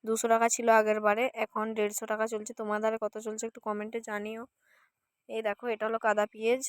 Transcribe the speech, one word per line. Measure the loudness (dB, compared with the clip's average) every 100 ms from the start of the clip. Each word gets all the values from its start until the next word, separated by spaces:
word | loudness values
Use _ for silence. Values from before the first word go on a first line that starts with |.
দুশো | -2 -2 4
টাকা | 4 4
ছিল | 2 6
আগের | 6 6 2
বারে, | 2 2 0 -2
এখন | -6 -4 -4
দেড়শো | -2 -2 -2 -6
টাকা | -2 -2
চলছে। | -4 -8
তোমাদের | -8 -4 0 0 -2
কত | -6 -6
চলছে | -10 -8 -8
একটু | -8
কমেন্টে | -6 -6 -6 -8
জানিও। | -6 -8 -8 -10 -14 _ _ _ _ _ _ _ -10
এই | -4
দেখো | -4 -4 -4
এটা | -4 -2
হলো | 0
কাদা | 2 2 0
পেঁয়াজ | 0 0 0